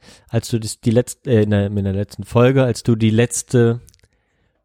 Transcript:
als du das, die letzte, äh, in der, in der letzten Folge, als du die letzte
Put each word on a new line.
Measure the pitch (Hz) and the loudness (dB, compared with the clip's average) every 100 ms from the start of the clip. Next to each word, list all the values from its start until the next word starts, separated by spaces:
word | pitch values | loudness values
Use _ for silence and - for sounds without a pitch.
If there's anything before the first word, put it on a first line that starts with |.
| - - _ | -20 -20 _
als | 117 - | -6 -4
du | 117 | -6
das, | 110 - | -6 -6
die | 120 | 0
letzte, | 113 123 - 143 | 0 -2 -8 0
äh, | 113 | 0
in | 107 | 2
der, | 104 101 | 0 -2
in | 104 | -4
der | 98 | -4
letzten | 95 104 - | -4 -6 -10
Folge, | 98 120 123 135 | -4 2 2 4
als | 127 113 | 0 -2
du | - 113 | -2 2
die | 110 | 2
letzte | 110 117 - - 123 117 117 - _ _ _ _ _ _ _ | 2 0 -2 -2 2 2 0 -10 _ _ _ _ _ _ _